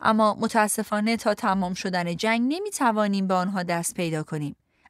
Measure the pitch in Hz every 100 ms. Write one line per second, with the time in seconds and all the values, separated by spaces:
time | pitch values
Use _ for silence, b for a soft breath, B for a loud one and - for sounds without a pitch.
0 | - 220 214 - 226 233 208 220 208 208
1 | 214 233 226 208 214 196 180 185 190 180
2 | 170 170 220 233 247 339 415 - 254 214
3 | 208 196 190 185 180 196 175 170 170 -
4 | 170 160 151 156 143 - _ b b